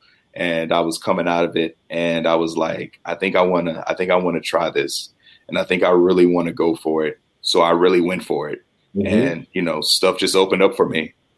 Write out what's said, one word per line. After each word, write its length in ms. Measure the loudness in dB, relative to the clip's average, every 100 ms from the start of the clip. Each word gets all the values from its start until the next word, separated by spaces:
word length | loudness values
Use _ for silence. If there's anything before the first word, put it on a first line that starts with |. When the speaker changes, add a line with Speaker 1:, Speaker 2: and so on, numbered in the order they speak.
| _ _ _
Speaker 1:
and 380 | -6 -4 -2 -2
I 80 | 0
was 180 | 0 -4
coming 300 | -2 -2 0
out 160 | 0
of 120 | 0 0
it, 200 | -4 -6 -10
and 360 | -4 -2 0 0
I 80 |
was 220 | 0 0 -2
like, 420 | -4 -4 -10 -14
"I 100 | -10
think 220 | -4 -2 2
I 60 |
wanna, 400 | 2 2 -2 -6 -4
I 80 |
think 160 | -4 0
I 60 | 0
wanna 240 | 0 -4
try 300 | -2 -2 0
this, 400 | -2 -4 -4 -12 _ _ -20 -8
and 100 | -4
I 60 |
think 180 | -2 0
I 60 | 4
really 340 | 4 4 6 4
wanna 260 | 4 0
go 220 | -2 -2
for 300 | -2 -2 -2
it." 140 | -2 -6 _ _
So 180 | -2 2
I 100 | 4
really 300 | 4 4 4
went 240 | 2 -2
for 240 | -4 -6 -6
it, 140 | -10 _ _ _ -4
Speaker 2:
Mm-hmm. 100 | 0
Speaker 1:
and, 400 | 2 0 -2 -8
you 80 | -4
know, 200 | -2 -2
stuff 380 | -2 0 2 0
just 180 | 0 2
opened 260 | 2 4
up 140 | 2 2
for 120 | 0
me. 240 | -2 -6 _ _